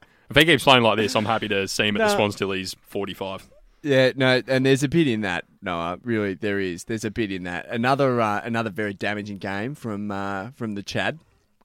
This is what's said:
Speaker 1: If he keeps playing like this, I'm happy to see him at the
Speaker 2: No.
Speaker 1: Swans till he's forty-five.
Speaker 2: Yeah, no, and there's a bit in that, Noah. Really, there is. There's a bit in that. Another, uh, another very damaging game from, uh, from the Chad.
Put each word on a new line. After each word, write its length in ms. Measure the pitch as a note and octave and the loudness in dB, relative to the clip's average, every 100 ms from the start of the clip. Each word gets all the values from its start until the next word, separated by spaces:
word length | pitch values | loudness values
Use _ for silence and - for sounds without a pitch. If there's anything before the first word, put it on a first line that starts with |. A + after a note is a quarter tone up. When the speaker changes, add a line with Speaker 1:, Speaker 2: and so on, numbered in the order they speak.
| - _ - | -20 _ -2
Speaker 1:
If 60 | C3+ | 2
he 100 | D#3+ | 4
keeps 180 | C3+ | 6
playing 200 | - B2+ | 6 6
like 140 | A2+ G#2+ | 6 4
this, 180 | G#2 A2+ | 2 0
I'm 100 | G#2+ | 0
happy 220 | A2 G#2 | -2 -2
to 200 | G2+ G2 | -2 -2
see 200 | - G#2+ | 0 0
him 80 | G#2 | 2
at 40 | |
the 80 | G#2+ | 2
Speaker 2:
No. 40 | - | 2
Speaker 1:
Swans 200 | G#2 G2+ | 2 0
till 160 | F#2+ | -4
he's 240 | F#2+ F#2 - | -4 -6 -12
forty-five. 680 | _ G2+ G2 F2+ F#2+ F#2+ - _ _ _ | _ -8 -6 -6 -8 -10 -14 _ _ _
Speaker 2:
Yeah, 280 | D3 C3 C3 B2+ | 2 4 4 4
no, 260 | C3 B2+ - | 2 2 2
and 180 | C3 C3+ | 2 4
there's 180 | C3+ | 4
a 60 | C#3+ | 2
bit 180 | E3 D3 | 2 2
in 140 | A2 | 0
that, 240 | G2+ E2+ - _ | -2 -4 -6 _
Noah. 380 | G2 E2+ E2+ F2+ | -6 -4 -4 -6
Really, 300 | A#2+ A2 G2+ | -4 -2 -2
there 260 | F#2 G#2+ G2+ | -2 -2 -2
is. 260 | F#2+ E2+ - | -2 -4 -6
There's 200 | A2+ A2+ | -6 -4
a 60 | |
bit 200 | G2+ G#2 | -4 -4
in 120 | F#2+ | -4
that. 240 | F2+ F2 - | -6 -8 -6
Another, 500 | A#2 B2 C#3 C3+ A#2+ | -2 0 2 2 2
uh, 220 | A2 G2+ | 0 0
another 260 | A#2 A#2 A2+ | -2 -4 -4
very 220 | F#2 G#2 | -4 -6
damaging 440 | G2 G#2 G#2 G#2 G2 | -4 -4 -4 -6 -8
game 380 | G2 G2 A#2+ D3+ | -6 -6 -6 -8
from, 360 | A#2 G2+ G#2 | -8 -6 -6
uh, 380 | G2 G2 G2 A2 - | -6 -6 -6 -8 -8
from 180 | A2+ | -8
the 80 | G2+ | -8
Chad. 360 | - A2 G2 D#3 _ _ _ _ | -8 -4 -4 -6 _ _ _ _